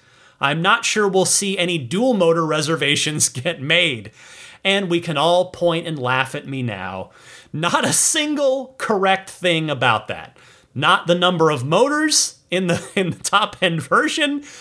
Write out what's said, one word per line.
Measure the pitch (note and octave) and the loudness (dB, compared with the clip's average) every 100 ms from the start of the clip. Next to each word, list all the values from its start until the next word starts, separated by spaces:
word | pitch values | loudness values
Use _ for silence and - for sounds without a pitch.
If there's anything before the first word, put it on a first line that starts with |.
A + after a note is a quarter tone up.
| _ _ - - | _ _ -20 -4
I'm | C#3+ D#3 | -2 0
not | F3+ A3+ - | 2 2 0
sure | G#3+ G3+ | 0 2
we'll | F#3 F3 | 2 2
see | - G3+ F#3+ | 0 -2 -2
any | F3 E3+ | -2 -2
dual | A#2+ F3+ C4 | -2 0 2
motor | G#3+ E3+ E3 D#3+ | 2 4 2 2
reservations | D3+ D3 D#3+ C#3+ C#3 D3+ D3+ - | 0 0 0 0 0 0 0 -2
<laughs> | - | -2
get | E3+ E3 | -6 -4
made. | C3+ E3+ E3+ A#2 G2 - - - - - | 0 2 2 -2 -10 -20 -20 -20 -20 -8
And | F#3+ G3 F#3+ | -2 0 2
we | E3+ | -2
can | E3+ D3 | 0 0
all | D#3+ F3 F3+ | 2 2 0
point | - F3 E3 E3+ | 0 0 0 -4
and | D3+ | -4
laugh | B2 C3 C3 | 0 0 0
at | D3 D3 | -4 -8
me | C3+ | -6
now. | A#2+ G2 F#2 F#2+ F#2+ - - - - | -6 -6 -8 -10 -12 -16 -20 -20 -12
Not | D3 E3+ D#4 C#4 | -6 -2 0 0
a | |
single | F#3+ - D#4+ D4+ D4 C#4 C4+ B3+ - | 0 0 0 -2 0 0 0 -4 -8
correct | - G#3 F#3+ F#3+ - | -2 0 2 0 -2
thing | - F3+ D#3+ D#3 | -6 0 0 0
about | C3+ C3 G#2+ - | 0 2 2 0
that. | E2+ D#2 - - - _ | -12 -12 -20 -20 -20 _
Not | A#2+ D3+ G3 - | -2 2 2 2
the | F3 | 2
number | F3+ F3 D#3+ | 2 4 2
of | D3 | 2
motors | C3 F3 C4+ D4 D#4 D4+ - - - | 2 2 4 2 2 0 -2 -6 -6
in | F#3 F3+ | -2 0
the, | E3 - | -2 -2
<laughs> | - | -4
in | F3+ | -2
the | C#3+ | -4
top | - G3+ G3+ - | 0 0 0 -2
end | F#3 E3 | -2 -2
version, | B2+ G#3 D4+ D#4 D4 C#4+ - - | 0 0 2 0 -2 -2 -8 -20